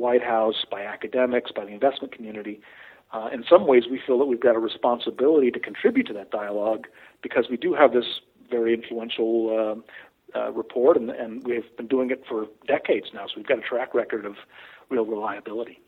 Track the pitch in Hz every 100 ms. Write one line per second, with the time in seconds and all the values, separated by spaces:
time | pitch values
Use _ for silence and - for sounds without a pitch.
0 | 120 123 120 113 110 107 - 101 101 104
1 | 107 127 127 123 - - 101 104 135 131
2 | 135 - 110 107 104 104 - - - -
3 | _ 113 113 123 - 175 202 127 - 131
4 | - 127 139 120 127 113 110 - 127 120
5 | - 107 135 160 123 127 - 104 - 240
6 | - 107 98 110 104 104 107 110 - -
7 | - _ - 135 117 120 175 147 139 120
8 | 117 - - _ - 120 113 117 - 117
9 | 117 - 113 113 113 110 107 110 - -
10 | - _ _ 117 113 113 113 123 127 151
11 | 117 - 117 117 123 120 - - 117 131
12 | 127 131 - 113 107 - - 131 - 113
13 | - 107 98 - 107 120 - 123 127 120
14 | 110 113 101 104 - - - - - 127
15 | 107 107 107 101 - 110 113 -